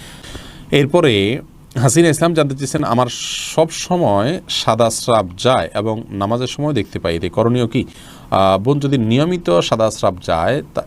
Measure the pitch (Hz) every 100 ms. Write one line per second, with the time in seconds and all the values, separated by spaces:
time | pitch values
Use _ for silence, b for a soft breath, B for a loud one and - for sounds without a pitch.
0 | B B B B B B B 147 139 175
1 | 156 104 98 143 - - - - 123 135
2 | 170 147 170 160 143 135 135 151 147 117
3 | 123 - - - - - 160 - - 180
4 | 139 101 117 180 - - - 110 113 -
5 | - 113 90 90 120 123 82 104 110 110
6 | - 101 98 120 127 - 147 135 101 -
7 | 85 85 87 104 117 123 117 131 - B
8 | B B B 98 95 95 113 143 139 139
9 | 110 123 160 180 180 175 156 117 110 -
10 | 104 90 87 82 90 143 156 -